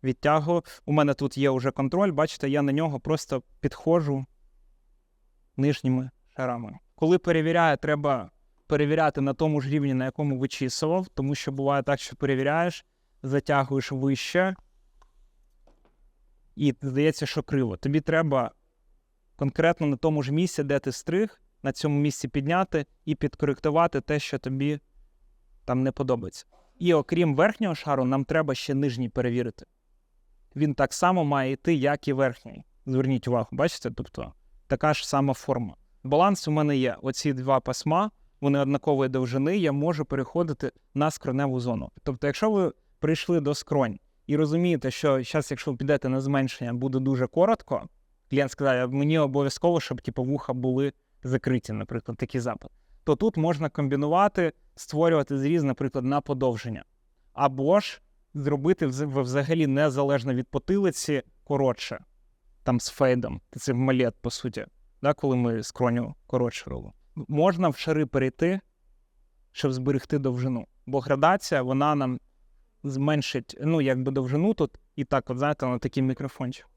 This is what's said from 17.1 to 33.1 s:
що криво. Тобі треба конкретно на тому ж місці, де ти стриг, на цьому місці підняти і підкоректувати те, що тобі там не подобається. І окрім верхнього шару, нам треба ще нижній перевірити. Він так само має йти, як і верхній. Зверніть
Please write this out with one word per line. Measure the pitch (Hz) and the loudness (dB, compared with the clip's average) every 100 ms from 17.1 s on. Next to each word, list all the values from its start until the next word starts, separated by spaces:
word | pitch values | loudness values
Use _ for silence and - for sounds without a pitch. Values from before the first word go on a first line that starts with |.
| 151 143 | 0 -4
що | - | -6
криво. | - 139 120 95 | -2 -2 0 -2
Тобі | 139 147 | -2 -2
треба | 147 160 160 135 113 _ _ _ _ _ _ _ _ - | 0 0 2 0 -2 _ _ _ _ _ _ _ _ -6
конкретно | 139 - 160 170 151 | -4 2 2 2 0
на | 135 | 0
тому | 160 151 | 0 0
ж | 131 | 0
місці, | 147 175 - | 0 0 -2
де | 143 143 | -2 -2
ти | - | -2
стриг, | 123 - 180 214 - _ _ | -6 -2 -2 -2 -6 _ _
на | 135 | -6
цьому | 131 151 143 | -2 0 2
місці | 147 - 131 | 0 -2 -4
підняти | 147 139 175 190 156 139 _ - | -4 0 0 0 -2 -4 _ -6
і | 147 | -2
підкоректувати | 143 - 143 135 156 151 170 139 | -2 -2 -2 0 0 2 2 0
те, | - 151 | -2 -4
що | - 131 | -2 -6
тобі | - 135 143 147 _ _ - _ _ _ _ _ - | -4 -2 -2 -2 _ _ -20 _ _ _ _ _ -4
там | 127 | 0
не | 131 | 0
подобається. | - 131 123 107 - - _ _ _ | -2 -2 -2 -4 -14 -20 _ _ _
І | 175 | 2
окрім | 160 - 170 170 139 | 2 2 2 2 4
верхнього | 175 - 226 151 | 2 2 -4 -4
шару, | - 139 127 | -2 0 2
нам | 135 135 | 0 0
треба | 160 151 131 | 0 0 -4
ще | - | -2
нижній | 139 139 117 123 | 0 0 -2 -4
перевірити. | - 120 120 120 - - _ _ _ _ _ _ _ _ - | -2 -2 -2 -4 -8 -20 _ _ _ _ _ _ _ _ -2
Він | 151 | 0
так | 139 135 | 2 0
само | - 180 185 | 2 2 2
має | 151 143 131 | 2 0 0
йти, | 139 - | -2 0
як | 165 139 143 - | 2 2 0 -2
і | |
верхній. | 131 135 120 - - - _ - | 0 0 -2 -16 -20 -20 _ -2
Зверніть | 131 131 | 0 2